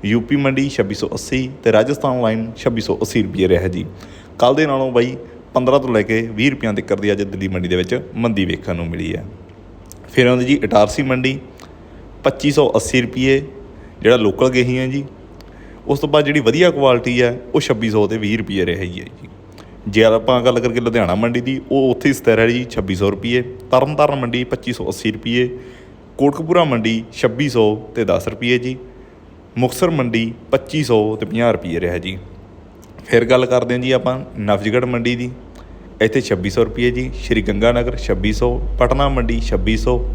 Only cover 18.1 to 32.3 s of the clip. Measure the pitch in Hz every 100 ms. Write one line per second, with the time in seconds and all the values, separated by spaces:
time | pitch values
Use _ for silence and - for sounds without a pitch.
18.1 | 110 104 110 95 95 90 87 90 87 -
19.1 | - - - - - - - - 104 110
20.1 | 113 110 123 123 120 120 117 117 117 90
21.1 | 95 117 120 123 131 - 139 135 120 -
22.1 | 135 - 110 113 120 123 - 98 92 98
23.1 | 101 117 123 123 - - 127 139 147 151
24.1 | 139 120 123 123 123 - 120 - 98 110
25.1 | 107 113 120 123 - - - - - -
26.1 | - 139 143 160 175 160 120 110 113 113
27.1 | - 123 113 147 120 107 107 - - 101
28.1 | 87 - 110 120 123 127 127 - - -
29.1 | - - - - - 127 - 180 160 123
30.1 | 113 113 117 - 135 - 156 131 113 107
31.1 | 110 107 110 117 - 90 82 87 90 90
32.1 | 92 -